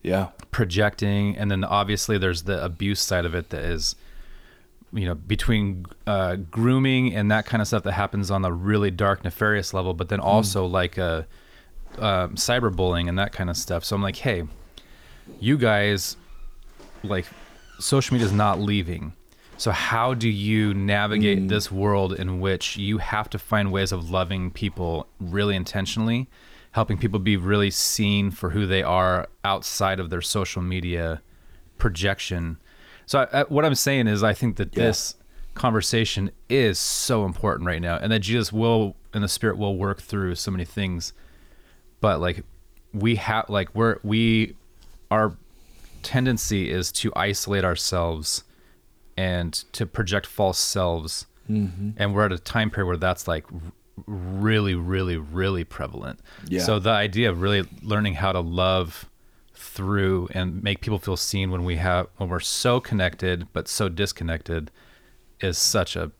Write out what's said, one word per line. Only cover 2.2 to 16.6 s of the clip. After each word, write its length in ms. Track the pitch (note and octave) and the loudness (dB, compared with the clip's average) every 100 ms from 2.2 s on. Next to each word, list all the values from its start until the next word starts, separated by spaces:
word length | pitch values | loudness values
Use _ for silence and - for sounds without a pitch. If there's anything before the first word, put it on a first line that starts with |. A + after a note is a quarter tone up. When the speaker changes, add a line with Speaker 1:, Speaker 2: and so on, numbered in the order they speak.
| F#2 E2+ | 2 0
Speaker 2:
the 200 | F2 F#2 | -2 -2
abuse 380 | F2 E2 G2 G2+ | -2 -2 -2 0
side 240 | - F2+ | 0 0
of 100 | E2+ | 0
it 160 | E2+ E2 | -2 -4
that 120 | D2+ | -6
is, 320 | D#2 E2 - - - - - - - - _ _ - | -2 -2 -4 -6 -16 -16 -16 -18 -20 -20 _ _ -8
you 140 | G#2+ F2+ | -4 -2
know, 80 | |
between, 720 | D#2 D#2+ G#2+ - A2 G2+ F#2 F2 - - | -4 -4 0 2 2 0 -4 -10 -8 -2
uh, 300 | G2+ F#2 F#2 F2 | 0 0 -2 -4
grooming 640 | - A#2 C3 C3+ C3 B2+ | 0 2 4 4 2 2
and 160 | G2+ G2+ | 2 2
that 160 | G#2+ - | 2 2
kind 140 | A2+ | -2
of 40 | G#2 | 0
stuff 140 | A2+ | 0
that 80 | G2+ | 0
happens 380 | F#2 G2 G2+ F#2+ | -2 -2 -2 0
on 120 | G2 | 0
the 100 | F#2 | 0
really 380 | F2 F#2+ G#2 G2+ | 0 2 2 2
dark, 320 | F2+ G2+ G2 | 2 2 2
nefarious 480 | F#2 - G#2+ G#2 F#2+ | -2 0 2 2 0
level, 220 | F#2+ F#2 | -2 -2
but 140 | F2 F2+ | -2 -2
then 100 | G2+ | 0
Speaker 1:
Mm. 40 | |
Speaker 2:
also, 420 | F#2+ G#2 G#2 G2 F#2 | 4 4 4 0 0
like, 320 | F#2 F2+ - | 0 0 0
uh, 240 | F2+ D#2+ - - - - - - - - | 0 -2 -4 -14 -20 -20 -18 -16 -14 -4
um, 360 | G#2+ F#2+ F2+ | 0 0 -2
cyberbullying 760 | G2+ - B2 A#2 F2+ F#2 F2 F2 | -4 0 2 2 2 2 2 0
and 80 | F2+ | 0
that 140 | G2+ | -2
kind 160 | - F2+ | -2 -4
of 80 | F2 | -4
stuff. 280 | - E2+ | -4 -4
So 100 | - G2+ | -2 -2
I'm 60 | |
like, 140 | G2 - | -2 -2
"Hey, 260 | C#3 F#2 D#2 - - - - - - - - - | -2 -2 -4 -12 -20 -20 -20 -20 -20 -20 -20 -4
you 160 | G#2 C#3+ | 2 4
guys, 600 | A#2 G#2 G#2 G2 - - - - - - | 4 4 4 0 -2 -10 -16 -14 -14 -14